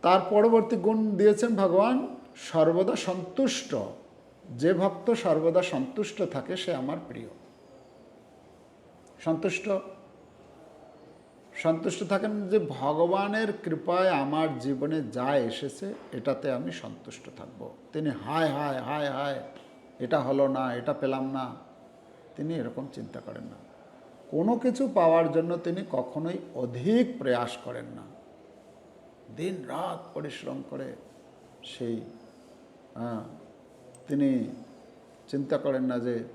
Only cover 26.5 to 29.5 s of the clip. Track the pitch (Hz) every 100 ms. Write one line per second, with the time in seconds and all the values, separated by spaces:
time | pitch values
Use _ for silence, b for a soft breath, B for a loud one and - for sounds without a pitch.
26.5 | - 123 120 147 226 247 247 131 123 117
27.5 | - 123 120 117 117 101 - - - -
28.5 | - - - - - - - - 113 175